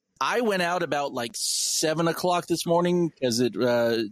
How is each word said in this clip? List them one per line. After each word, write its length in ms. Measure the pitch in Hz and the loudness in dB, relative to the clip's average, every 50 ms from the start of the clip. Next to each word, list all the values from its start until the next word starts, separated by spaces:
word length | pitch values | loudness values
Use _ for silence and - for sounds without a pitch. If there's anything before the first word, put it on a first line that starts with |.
| _ _ _ - | _ _ _ -4
I 220 | 131 147 190 233 | -4 -2 0 0
went 200 | 247 214 196 185 | 0 0 0 0
out 220 | 175 170 180 185 170 | 0 0 0 0 -2
about, 300 | 143 147 143 147 - - | 0 0 -2 -2 -2 -4
like, 180 | 127 120 117 104 | -6 -6 -6 -6
seven 720 | - - - - - - - - - 170 156 156 160 170 165 | -6 -4 -4 -2 -2 -2 -2 -2 0 0 0 2 2 2 0
o'clock 380 | 160 - - 180 175 175 165 - | 0 0 0 0 0 0 0 -2
this 180 | 170 160 - | -4 -2 0
morning 440 | 170 170 170 175 180 175 175 175 156 - _ | 2 2 2 4 4 2 2 0 0 -2 _
'cause 180 | 131 123 113 117 | -2 -2 0 2
it, 160 | 127 117 - | 0 0 0
uh, 480 | 92 123 123 120 120 117 117 117 113 113 104 | 0 0 2 2 2 2 2 0 0 -2 -4